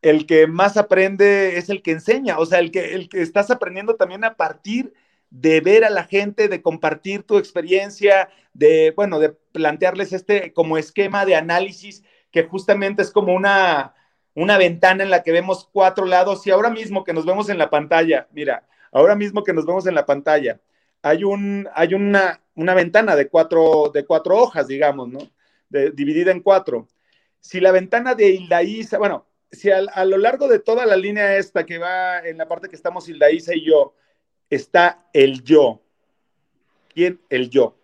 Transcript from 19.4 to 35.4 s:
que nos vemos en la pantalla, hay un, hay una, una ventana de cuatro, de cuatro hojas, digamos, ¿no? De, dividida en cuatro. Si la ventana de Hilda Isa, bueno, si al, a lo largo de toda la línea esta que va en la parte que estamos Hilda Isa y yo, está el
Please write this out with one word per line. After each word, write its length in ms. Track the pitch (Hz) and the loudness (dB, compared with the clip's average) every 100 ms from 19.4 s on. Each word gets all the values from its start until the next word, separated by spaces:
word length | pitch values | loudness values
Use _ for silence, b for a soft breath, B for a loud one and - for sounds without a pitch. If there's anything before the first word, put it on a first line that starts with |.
que 100 | 190 | -4
nos 120 | 165 160 | -4 -4
vemos 220 | 185 185 | -4 -2
en 80 | 160 | -2
la 100 | 143 | -2
pantalla, 540 | 143 143 151 127 110 _ _ _ _ | -4 0 -2 -2 -10 _ _ _ _
hay 220 | 147 160 | -2 -2
un, 440 | 196 202 202 202 196 156 | -2 -4 -6 -8 -10 -4
hay 180 | 165 | -2
una, 480 | 190 202 202 185 160 _ - | 0 0 2 0 -4 _ -6
una 180 | 170 | 0
ventana 420 | 185 170 202 220 151 | 0 2 0 2 0
de 120 | 139 | 2
cuatro, 640 | 165 160 165 160 156 151 | 0 2 2 4 2 0
de 120 | 147 143 | -2 -2
cuatro 320 | 160 160 196 | -2 2 2
hojas, 300 | 247 165 131 | 2 0 -6
digamos, 400 | 139 147 139 123 | -2 -2 -2 -10
¿no? 100 | 135 - _ _ _ _ | -16 -20 _ _ _ _
De, 220 | 143 139 | -2 -2
dividida 400 | 139 143 156 175 | -2 -4 0 0
en 80 | 185 | 0
cuatro. 480 | 185 196 185 120 110 _ _ _ _ _ | 2 2 0 -10 -10 _ _ _ _ _
Si 200 | - 180 | -12 0
la 120 | 185 | 4
ventana 440 | 185 185 233 254 233 | 4 0 -4 -2 2
de 140 | 202 | 2
Hilda 340 | 190 175 170 | 2 0 -2
Isa, 340 | 175 220 220 202 | -2 -6 -8 -4
bueno, 300 | 208 147 _ _ _ | -4 -4 _ _ _
si 180 | - 196 | -6 0
al, 180 | 190 196 | 0 -2
a 100 | 190 190 | -2 0
lo 120 | 190 | 2
largo 300 | 220 262 277 | 0 0 0
de 100 | 220 | 0
toda 280 | - 226 240 | 0 -2 0
la 80 | 190 | 0
línea 420 | 196 208 202 196 | -2 -2 0 0
esta 260 | 190 180 165 | -2 -6 -6
que 120 | 170 | -8
va 420 | 170 185 185 180 | -6 -4 -4 -6
en 180 | 165 160 | -10 -10
la 80 | 160 | -8
parte 220 | 165 185 | -10 -12
que 60 | 160 | -10
estamos 320 | 170 175 170 | -10 -10 -16
Hilda 220 | 156 151 | 2 2
Isa 240 | 160 165 | 2 -4
y 120 | 170 156 | -6 2
yo, 280 | 156 139 _ _ _ _ _ _ | 2 2 _ _ _ _ _ _
está 560 | 135 - 175 175 - _ | -6 0 2 2 0 _
el 300 | 156 135 131 | 2 2 2